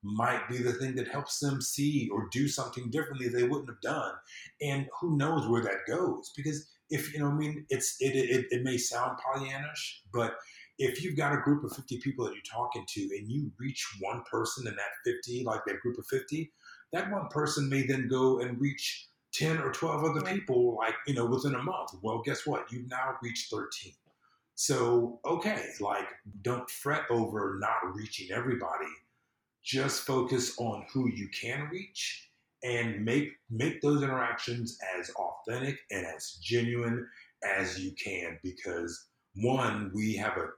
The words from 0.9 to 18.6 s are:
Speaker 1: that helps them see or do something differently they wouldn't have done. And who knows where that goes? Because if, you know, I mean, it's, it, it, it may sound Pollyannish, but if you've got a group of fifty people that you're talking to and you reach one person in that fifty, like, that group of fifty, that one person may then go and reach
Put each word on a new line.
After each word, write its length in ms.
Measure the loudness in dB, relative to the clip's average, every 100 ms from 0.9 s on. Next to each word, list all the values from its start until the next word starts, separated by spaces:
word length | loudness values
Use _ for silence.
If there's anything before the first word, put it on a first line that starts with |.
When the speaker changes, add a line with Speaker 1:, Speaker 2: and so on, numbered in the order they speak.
| 0
Speaker 1:
that 120 | -2
helps 320 | -4 -4 0
them 220 | 0 0
see 480 | 0 2 2 2 2
or 160 | 0 0
do 160 | 2 2
something 420 | 2 -4 -4 -2
differently 400 | -2 -2 -2 0
they 140 | 4
wouldn't 260 | 4 4 -2
have 120 | -6
done. 320 | -2 0 -2 -6 -14 -18 -18 _
And 280 | -2 0 -2 -2
who 160 | 2 4
knows 320 | 4 2 4
where 140 | 4
that 220 | 4 -2 -2
goes? 460 | 0 0 0 -6 -6
Because 320 | -4 -4 -8 _ _
if, 240 | -4 -2
you 60 | 0
know, 80 | 2
I 60 |
mean, 340 | 2 0 -4 -2
it's, 280 | 0 0 2
it, 160 | 2 4
it, 320 | 4 4 2
it 140 | 0
may 140 | 2 0
sound 400 | 0 0 -2 -2
Pollyannish, 800 | -2 -2 -2 -6 -6 -6 -8 -10 -4
but 260 | 0 0 -2 -12 -20 -20 _
if 240 | 0 0
you've 120 | -2 0
got 160 | 2 2
a 40 |
group 220 | 4 4
of 120 | 2 -6
fifty 240 | -6 -4
people 260 | -2 -2 -4
that 80 |
you're 80 | -4 -8
talking 320 | -4 -2 -4 -6
to 140 | -4 -4 -4
and 140 | -2
you 200 | -2 -2 -4
reach 260 | -6 -4 -6 -4
one 240 | -4 -4 -2
person 360 | -2 -2 -2 -6
in 80 | -4
that 140 | -6 -4 -2
fifty, 380 | -2 -2 -4 -2
like, 160 | -2 -2
that 120 | -2
group 180 | -2 -4
of 80 | -2
fifty, 440 | -2 0 -4 -4 _ -20 -20 -6
that 200 | -4 -2
one 160 | -2 -2
person 420 | 0 0 2 2
may 160 | 2 4
then 220 | 2 4
go 320 | 6 6 6
and 200 | 2
reach 480 | 2